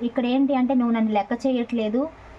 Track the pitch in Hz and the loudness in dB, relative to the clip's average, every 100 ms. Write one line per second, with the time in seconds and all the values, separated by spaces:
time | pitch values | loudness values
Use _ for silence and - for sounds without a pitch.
0 | 240 262 240 262 277 269 247 262 240 233 | -4 -2 0 2 2 2 2 2 2 2
1 | 220 214 - 240 269 254 233 233 214 233 | 2 0 0 -2 0 0 -2 -2 -2 -2
2 | 311 - - | -4 -8 -20